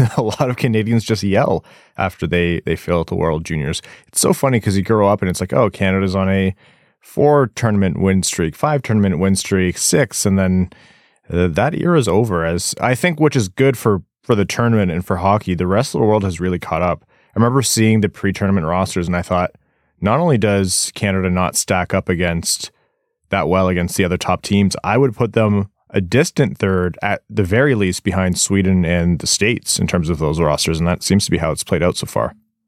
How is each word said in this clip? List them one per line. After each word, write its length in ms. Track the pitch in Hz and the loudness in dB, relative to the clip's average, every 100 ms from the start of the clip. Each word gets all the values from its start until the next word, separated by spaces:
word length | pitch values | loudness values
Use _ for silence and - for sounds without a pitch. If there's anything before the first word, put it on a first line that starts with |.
<laughs> 160 | 120 - | 0 2
a 60 | |
lot 260 | 107 - 131 | 0 0 -2
of 80 | 123 | -2
Canadians 460 | 131 110 107 117 | 0 0 2 0
just 220 | 104 107 | 0 -2
yell 400 | 101 98 135 120 - - _ - | 0 0 2 -2 -4 -20 _ -4
after 280 | 92 - 78 | -4 -4 -2
they, 320 | 87 87 85 | 0 0 -2
they 160 | - 82 | -4 -4
fail 240 | - 87 | -2 -2
at 80 | 82 | -2
the 80 | 90 | -2
World 280 | 82 80 | -2 -2
Juniors. 380 | 82 80 73 - - - _ | -4 -4 -4 -6 -10 -20 _
It's 140 | - | -2
so 120 | - | 0
funny 280 | - 139 120 | 2 2 0
'cause 160 | 107 98 | 2 0
you 60 | |
grow 240 | 92 110 101 | 2 2 4
up 140 | 104 | 2
and 60 | 95 | 0
it's 120 | 87 | -2
like, 120 | 92 | -2
Oh, 160 | 131 110 | 0 0
Canada's 460 | - 98 95 95 | 0 0 0 0
on 140 | 95 95 | 0 0
a 240 | 98 95 - _ _ _ _ - | 0 0 -4 _ _ _ _ -8
four 400 | - 147 147 127 | 0 4 4 2
tournament 440 | - 117 101 95 - | 0 0 2 0 0
win 240 | 95 95 | 0 0
streak, 320 | - - 80 - | 0 -2 -4 -2
five 260 | 151 147 | -2 -2
tournament 360 | - 110 98 82 | 0 0 2 2
win 180 | 95 98 | 0 0
streak, 420 | - 98 90 - | 0 0 0 -2
six, 480 | - 156 131 - 104 | 0 0 0 -2 0
and 120 | 95 | 2
then, 320 | 95 92 90 - - _ _ _ - | 2 0 -2 -6 -20 _ _ _ -6
uh, 180 | 85 90 | -2 0
that 260 | 78 131 | 0 0
era's 340 | 170 170 165 110 | 0 2 2 4
over, 360 | 92 117 87 | 2 2 0
as 300 | 82 87 - - | -2 -2 -4 -2
I 140 | 113 | -2
think, 260 | - 175 151 | 0 -2 2
which 160 | 151 131 | 2 2
is 120 | 95 | -2
good 300 | - 135 123 | 0 0 2
for, 240 | 117 98 - _ | 0 0 -4 _
for 120 | - | -2
the 100 | 110 | 0
tournament 460 | 95 - 117 113 92 | 0 0 2 2 2
and 140 | 82 | -2
for 120 | 92 90 | -4 -2
hockey. 380 | 95 107 - | 2 0 0
The 120 | 87 90 | -2 0
rest 280 | 101 - | 0 0
of 60 | 147 | 0
the 60 | 110 | 2
world 180 | 107 | 2
has 160 | 98 82 | 0 -2
really 180 | 90 87 | -4 -4
caught 240 | - 80 | -4 -2
up. 220 | 90 78 _ _ _ | -2 -4 _ _ _
I 40 | - | 0
remember 240 | 117 135 | 2 2
seeing 380 | 117 - 110 110 | 0 2 2 2
the 80 | 101 | 0
pre-tournament 580 | - 101 92 101 98 80 | -2 -4 -2 -2 0 0
rosters, 400 | 87 95 92 85 | -2 -2 -2 -2
and 100 | 87 | -2
I 60 | |
thought, 300 | 90 92 90 _ _ _ _ - | -2 -2 -2 _ _ _ _ -4
not 200 | 95 127 | 0 0
only 160 | 175 123 | 2 2
does 560 | 107 101 95 - - | 2 2 0 -2 -6
Canada 360 | - 107 95 92 | -4 -2 0 0
not 260 | 90 90 - | 0 -2 -2
stack 380 | - 92 87 | -2 -2 0
up 140 | 95 - | -2 -2
against, 640 | 87 87 82 82 - - _ _ _ _ _ - | -2 -2 -2 -4 -6 -8 _ _ _ _ _ -4
that 180 | 98 76 | -2 2
well 200 | 92 92 | 2 2
against 280 | 90 87 - | 0 -2 0
the 80 | |
other 140 | 90 87 | 0 0
top 240 | - 90 | -2 -4
teams, 340 | - 101 98 - | 0 2 2 0
I 140 | - 113 | -2 0
would 160 | 139 | 0
put 180 | 107 117 | 0 -2
them 380 | 113 107 101 98 _ _ | 2 2 2 -2 _ _
a 100 | 104 | -4
distant 580 | 87 117 180 - 117 - | 0 2 0 0 -2 0
third, 400 | 98 92 90 - | -2 0 -2 -4
at 220 | 101 98 - | -4 -4 -4
the 140 | 107 | -2
very 300 | 92 107 147 | 2 2 2
least, 280 | 113 95 90 | 2 0 -2
behind 360 | 101 92 92 85 | -2 0 0 0
Sweden 460 | - 98 95 92 | 0 2 2 2
and 360 | 82 87 85 85 | 2 2 2 0
the 60 | - | -2
States 520 | - 104 113 - - | 0 0 0 -2 -2
in 80 | - | 0
terms 240 | 90 80 | 0 -2
of 80 | 80 | -2
those 220 | 78 76 | -2 0
rosters, 380 | 78 73 - 80 | 0 0 -2 0
and 80 | 85 | 0
that 160 | 90 | -2
seems 220 | - 98 | 0 0
to 60 | - | 0
be 80 | 87 | -2
how 140 | 80 | -2
it's 120 | 78 | -4
played 180 | - 82 | -2 0
out 140 | 87 - | 0 -2
so 100 | - | -6
far. 280 | - 58 - _ _ | -4 -4 -6 _ _